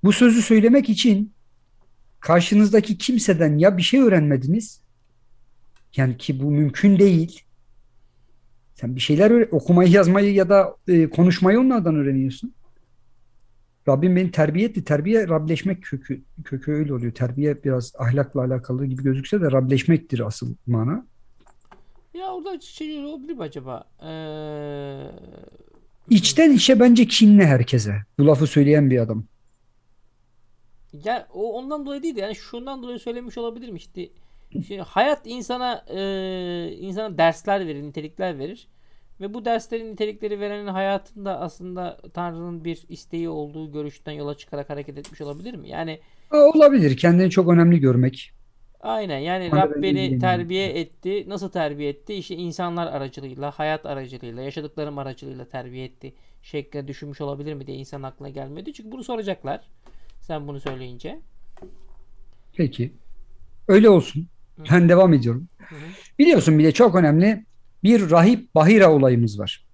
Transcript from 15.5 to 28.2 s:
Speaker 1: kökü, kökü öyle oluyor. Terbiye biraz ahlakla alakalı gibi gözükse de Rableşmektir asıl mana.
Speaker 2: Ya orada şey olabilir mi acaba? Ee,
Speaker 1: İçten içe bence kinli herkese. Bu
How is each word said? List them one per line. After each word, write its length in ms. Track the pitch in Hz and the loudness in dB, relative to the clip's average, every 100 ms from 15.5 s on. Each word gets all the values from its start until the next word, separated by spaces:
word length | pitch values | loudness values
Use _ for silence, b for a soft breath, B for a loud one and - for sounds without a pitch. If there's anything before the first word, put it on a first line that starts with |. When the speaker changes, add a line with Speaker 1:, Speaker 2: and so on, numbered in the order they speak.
| 160 196 180 | -4 -4 -6
Speaker 1:
kökü, 400 | - 139 - 135 - - | -8 -12 -10 -12 -12 -20
kökü 280 | 151 131 - | -12 -10 -6
öyle 220 | 151 151 | -4 -4
oluyor. 200 | 131 117 | -4 -8
Terbiye 500 | 113 123 127 147 143 | -6 -6 -2 -4 -4
biraz 280 | 143 127 120 - | -4 -4 -6 -6
ahlakla 420 | 123 135 135 139 | -2 -2 -2 -4
alakalı 420 | 127 127 120 127 139 | -4 -6 -6 -6 -6
gibi 160 | 131 | -4
gözükse 380 | 135 135 131 208 | -4 -4 -2 -2
de 120 | 165 | 0
Rableşmektir 720 | 131 131 135 - 165 - 120 110 | 0 0 0 2 0 0 -8 -6
asıl 280 | - 123 117 - | -8 -12 -12 -4
mana. 400 | 117 113 196 247 _ - _ _ _ _ - - - _ | -2 -2 -6 -10 _ -20 _ _ _ _ -20 -20 -20 _
Speaker 2:
Ya 180 | 339 381 | -14 -10
orada 260 | 370 339 349 | -10 -12 -14
şey 440 | - - 311 302 | -16 -14 -12 -10
olabilir 300 | 285 302 277 | -12 -14 -14
mi 80 | 285 | -12
acaba? 420 | 160 147 131 123 - _ | -10 -12 -12 -14 -14 _
Ee, 1080 | 156 160 156 156 151 151 147 143 139 139 139 - - - - - _ _ _ _ - | -16 -14 -12 -12 -12 -10 -10 -12 -12 -14 -16 -18 -20 -20 -20 -20 _ _ _ _ 2
Speaker 1:
İçten 400 | 233 - - 320 | 2 2 4 6
içe 300 | 254 - 254 | 6 6 6
bence 260 | 247 240 233 | 6 6 4
kinli 380 | - 214 208 175 | 6 8 8 8
herkese. 480 | 135 117 127 104 104 - | 4 2 -2 -2 -6 -10
Bu 80 | - | 0